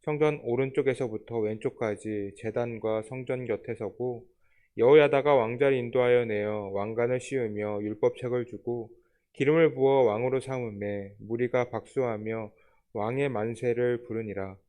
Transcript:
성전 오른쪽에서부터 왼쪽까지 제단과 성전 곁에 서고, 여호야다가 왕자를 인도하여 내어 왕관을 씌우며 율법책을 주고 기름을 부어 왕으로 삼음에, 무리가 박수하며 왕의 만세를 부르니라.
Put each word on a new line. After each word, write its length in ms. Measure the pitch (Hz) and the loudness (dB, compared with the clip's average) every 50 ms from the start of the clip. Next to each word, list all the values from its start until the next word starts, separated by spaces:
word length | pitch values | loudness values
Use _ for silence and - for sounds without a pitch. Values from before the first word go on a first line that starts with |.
성전 380 | _ - 151 147 151 151 147 151 | _ -4 0 2 2 2 2 -2
오른쪽에서부터 960 | - 120 117 123 135 135 131 147 135 135 127 - 131 117 110 107 - - 117 117 | -2 -2 0 0 0 0 0 0 0 0 0 0 -4 -6 -6 -10 -10 -6 -4 -2
왼쪽까지 920 | 107 107 107 110 - 131 113 - 120 110 104 98 - 110 107 104 101 101 92 - | -2 -2 -4 -4 -6 -8 -6 -4 -4 -4 -4 -4 -6 -6 -6 -6 -6 -8 -10 -10
제단과 640 | - 110 104 120 120 120 117 110 107 110 110 110 | -10 -6 -4 -4 -4 -4 -6 -6 -4 -2 -2 -2
성전 420 | 107 - 131 131 127 120 131 127 127 | -4 -6 -10 -12 -6 -6 -6 -6 -4
곁에 320 | 113 107 98 - - 113 | -4 -6 -6 -6 -10 -10
서고, 500 | - 110 98 - - 120 127 120 117 - _ _ _ _ _ _ _ _ _ _ - | -8 -8 -10 -8 -6 -8 -8 -8 -10 -14 _ _ _ _ _ _ _ _ _ _ 4
여호야다가 560 | 113 123 143 156 147 139 131 139 131 147 143 | 6 10 10 10 8 8 4 2 4 4 4
왕자를 420 | 131 113 113 123 123 139 139 139 | 4 4 2 0 2 2 2 2
인도하여 480 | 127 120 117 110 127 123 123 123 123 120 | 2 -2 0 0 2 4 6 4 4 4
내어 440 | 113 107 104 104 104 107 107 101 98 | 2 -2 -2 -2 -2 -4 -4 -6 -4
왕관을 480 | 98 98 101 110 113 117 120 120 127 127 | -4 -4 -4 -2 0 0 0 0 0 -2
씌우며 640 | 123 - 139 131 120 107 104 104 104 104 104 101 | -4 -4 -4 -4 -4 -4 -4 -4 -4 -4 -4 -4
율법책을 640 | 104 107 110 - - 123 120 - 131 123 120 123 120 | -4 -4 -2 2 0 0 0 0 -6 -4 -2 -2 -4
주고 440 | - - 101 _ 120 120 120 110 110 - _ _ _ _ _ _ _ _ | -6 -10 -10 _ -6 -6 -6 -8 -12 -16 _ _ _ _ _ _ _ _
기름을 400 | - 139 135 151 165 165 151 131 | 0 2 4 6 6 4 4 4
부어 300 | 131 131 135 139 135 127 | 4 4 4 6 6 4
왕으로 360 | 113 104 107 123 127 131 135 | 4 4 2 0 0 -2 -2
삼음에, 720 | 127 131 131 127 120 113 104 98 104 104 104 101 98 101 101 104 | -4 -4 -8 -6 -6 -8 -8 -8 -6 -6 -6 -6 -8 -12 -16 -18
무리가 520 | 104 104 113 117 123 120 - 127 120 120 | -8 -6 -4 -2 -2 0 0 0 0 0
박수하며 840 | 120 110 - - - 139 131 120 110 107 107 110 113 113 110 104 _ _ _ _ _ _ _ _ _ | -4 -10 -10 -6 -4 -4 -2 -2 -4 -6 -6 -6 -6 -6 -8 -12 _ _ _ _ _ _ _ _ _
왕의 340 | 110 104 113 123 135 143 143 | -4 -4 -2 -2 -2 -2 -2
만세를 760 | 127 104 107 117 117 113 127 123 117 117 123 123 123 117 120 | -2 -2 -4 -4 -6 -4 -2 -2 0 0 0 0 -2 -2 -6
부르니라. 520 | - 110 113 113 107 98 98 95 95 95 95 _ | -8 -8 -8 -6 -6 -6 -8 -8 -8 -10 -16 _